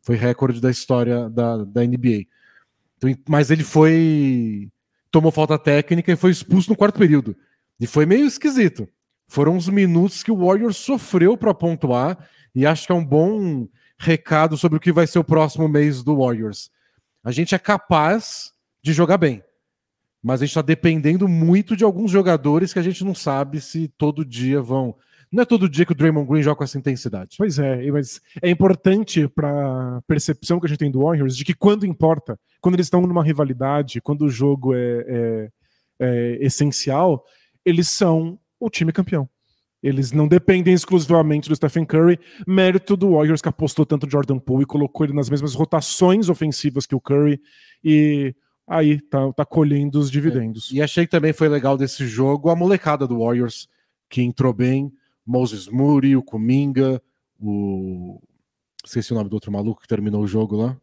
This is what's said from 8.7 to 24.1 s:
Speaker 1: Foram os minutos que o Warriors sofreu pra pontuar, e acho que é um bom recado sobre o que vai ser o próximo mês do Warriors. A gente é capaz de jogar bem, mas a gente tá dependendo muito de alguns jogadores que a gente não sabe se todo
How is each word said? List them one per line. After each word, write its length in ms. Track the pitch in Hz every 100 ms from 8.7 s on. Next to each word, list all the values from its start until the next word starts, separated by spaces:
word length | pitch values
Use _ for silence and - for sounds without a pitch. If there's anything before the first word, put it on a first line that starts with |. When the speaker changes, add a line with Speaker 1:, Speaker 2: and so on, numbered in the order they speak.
| - 104 _ _ _ _
Speaker 1:
Foram 300 | - 143 180
os 120 | 170
minutos 540 | 202 185 165 190 -
que 80 | -
o 160 | 214 180
Warriors 300 | 196 233 202
sofreu 600 | - 262 - 185 170 233
pra 180 | 233
pontuar, 640 | 185 170 165 139 123 135 180 - _ _
e 100 | 127 139
acho 200 | 160 -
que 60 |
é 20 |
um 100 | 175
bom 640 | 156 147 170 220 190 143 117 _ _ _
recado 580 | - 160 - 156 160 151
sobre 200 | 175 156
o 40 |
que 120 | -
vai 140 | 165 165
ser 120 | 175
o 60 |
próximo 420 | - 160 156 147 160
mês 380 | 147 147 131
do 140 | 123 147
Warriors. 520 | 127 117 110 98 - _ _ _ _ _
A 80 | 113
gente 220 | 127 165
é 40 | 185
capaz 960 | - 202 - 165 151 214 - - - _ _ _
de 100 | 143
jogar 240 | 156 170 190
bem, 260 | 165 113 _ _ _ _ _ _ _ _
mas 200 | 117 131
a 40 | 143
gente 80 |
tá 80 | -
dependendo 640 | 143 160 170 160 147 180 196
muito 480 | 165 165 185 208
de 80 | 214
alguns 280 | 220 180 214
jogadores 600 | 190 185 160 135 151 185
que 60 | -
a 40 |
gente 200 | 175 180
não 120 | 190
sabe 460 | 180 - 135 139 147
se 280 | - 165 160
todo 360 | _ 151